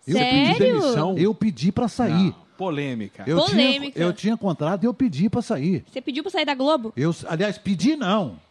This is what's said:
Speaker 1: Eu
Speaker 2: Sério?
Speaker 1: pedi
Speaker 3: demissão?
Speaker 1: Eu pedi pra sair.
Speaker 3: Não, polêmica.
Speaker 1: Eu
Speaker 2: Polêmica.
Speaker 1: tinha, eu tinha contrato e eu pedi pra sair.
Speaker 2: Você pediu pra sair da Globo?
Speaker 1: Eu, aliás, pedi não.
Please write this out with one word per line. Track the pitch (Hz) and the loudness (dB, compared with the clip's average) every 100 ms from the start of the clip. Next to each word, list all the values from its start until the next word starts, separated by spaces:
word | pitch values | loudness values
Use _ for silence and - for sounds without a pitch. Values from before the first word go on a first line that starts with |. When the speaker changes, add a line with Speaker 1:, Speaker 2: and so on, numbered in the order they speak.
| - | -2
Speaker 1:
Eu | 185 | 0
Speaker 2:
Sério? | 247 262 294 | 2 4 4
Speaker 1:
pedi | 415 508 | 4 4
Speaker 3:
demissão? | 466 320 240 165 190 | 4 2 2 0 2
Speaker 1:
Eu | 185 | 0
pedi | 220 220 135 156 | 2 -2 0 0
pra | 220 240 | 0 -2
sair. | - 151 | 0 0
Speaker 3:
Não, | 160 185 - _ _ | 2 2 0 _ _
polêmica. | 185 147 143 120 101 - 104 | -4 -4 -4 -6 -8 -10 -2
Speaker 1:
Eu | 165 | 2
Speaker 2:
Polêmica. | 339 202 277 277 285 | 2 4 4 2 -4
Speaker 1:
tinha, | 196 175 | -2 -2
eu | |
tinha | 170 208 226 | -2 -2 -2
contrato | 196 160 151 190 | -2 -2 -2 0
e | 226 | -2
eu | |
pedi | 240 262 135 214 | 0 -2 0 0
pra | 247 | 0
sair. | - 196 147 170 - | -2 -2 0 -2 -4
Speaker 2:
Você | 269 | -10
pediu | 262 262 | -8 -6
pra | 349 | -4
sair | 370 | -4
da | 294 | -2
Globo? | 277 269 311 220 - | 0 0 0 -2 -2
Speaker 1:
Eu, | 151 165 - | -2 -2 -6
aliás, | 160 208 202 | -4 -2 -4
pedi | - 190 190 311 | -4 0 2 0
não. | 202 214 170 82 _ | 0 0 -2 -8 _